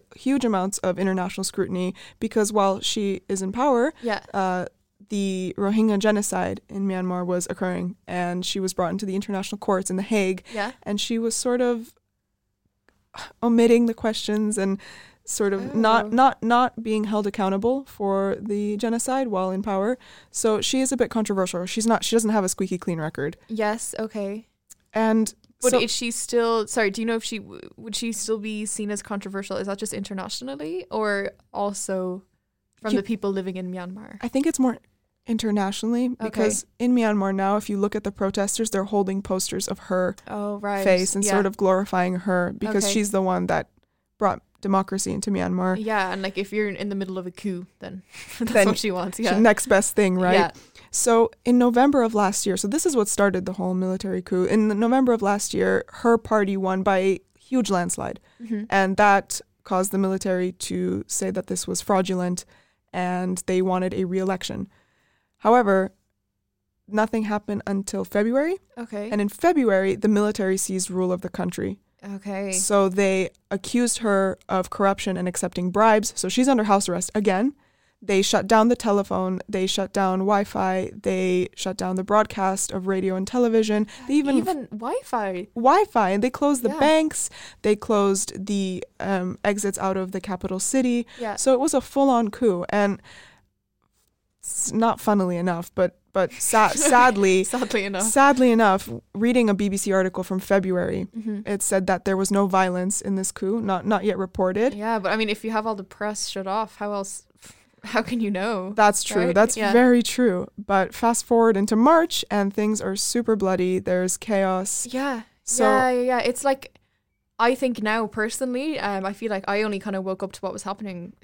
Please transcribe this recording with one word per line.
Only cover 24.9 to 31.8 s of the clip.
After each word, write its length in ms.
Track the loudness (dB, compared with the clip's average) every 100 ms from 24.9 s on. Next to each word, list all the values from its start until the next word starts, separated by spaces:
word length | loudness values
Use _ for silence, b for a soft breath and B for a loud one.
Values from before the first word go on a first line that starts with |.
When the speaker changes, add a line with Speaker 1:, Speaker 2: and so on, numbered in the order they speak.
Speaker 1:
And 400 | 0 2 4 2 -4 _ _
Speaker 2:
But 100 | 2
Speaker 1:
so 100 | 2
Speaker 2:
is 100 | 2
she 200 | -2 -4
still, 540 | -6 -2 0 2 0 0
sorry, 240 | 0 0
do 100 | 0
you 40 | -2
know 100 | -4
if 80 | -4
she 140 | -8
w-, 200 | -10 -16 -18 -18
would 200 | -10 -6
she 160 | -6
still 240 | -6 -4 -4
be 280 | -4 -8 -8
seen 240 | -6 -6
as 120 | -8
controversial? 560 | -8 -10 -8 -10 -6 -6
Is 100 | -6
that 100 | -6
just 160 | -6
internationally 920 | -8 -8 -8 -8 -10 -10 -10 -8 -10 -8
or 420 | -4 -2 -2 -4 -10 _
also 680 | -6 -6 -6